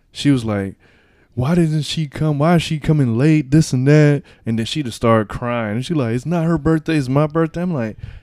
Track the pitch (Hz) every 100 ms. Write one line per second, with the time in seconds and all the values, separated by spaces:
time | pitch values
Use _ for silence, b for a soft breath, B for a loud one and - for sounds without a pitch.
0 | b - 143 135 113 101 98 - b b
1 | b b b - 131 175 165 156 143 -
2 | 151 - 156 147 156 175 - 156 - 151
3 | 127 113 147 156 131 151 156 127 135 151
4 | 147 143 b b - 113 110 156 131 -
5 | 120 113 104 - 120 120 110 107 131 165
6 | 117 120 127 175 160 165 143 160 151 156
7 | 127 135 151 165 160 165 180 156 110 101
8 | B B